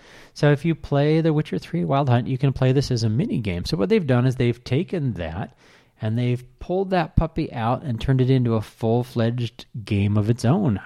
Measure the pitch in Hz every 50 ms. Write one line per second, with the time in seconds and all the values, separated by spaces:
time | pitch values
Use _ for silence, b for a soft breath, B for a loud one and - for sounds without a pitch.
0 | B B B B B B B - - 147 147 139 - 170 156 - - - 143 139
1 | 147 151 156 165 160 165 151 151 151 - - 160 - - - 170 175 160 139 139
2 | 147 131 120 123 123 - 131 123 143 139 131 - 131 127 127 143 135 - 127 113
3 | 113 110 107 120 190 269 233 139 107 104 87 87 - - 156 170 202 185 226 220
4 | 165 131 127 120 120 131 120 127 123 120 117 - _ - 127 139 180 - - 175
5 | 143 127 98 87 87 78 78 95 - - - b b b b b b b b _
6 | 113 110 110 120 123 123 123 123 127 - - _ - - 180 190 196 185 190 180
7 | 156 - - - 160 156 - - 156 - - 123 110 117 131 - - 147 113 110
8 | - - 135 127 127 123 135 131 123 120 113 110 107 - - _ - 110 113 123
9 | 120 - - 123 113 117 120 123 120 110 - - - _ - 123 101 - 107 101
10 | 101 101 104 107 101 107 120 - - 117 156 208 202 135 104 - -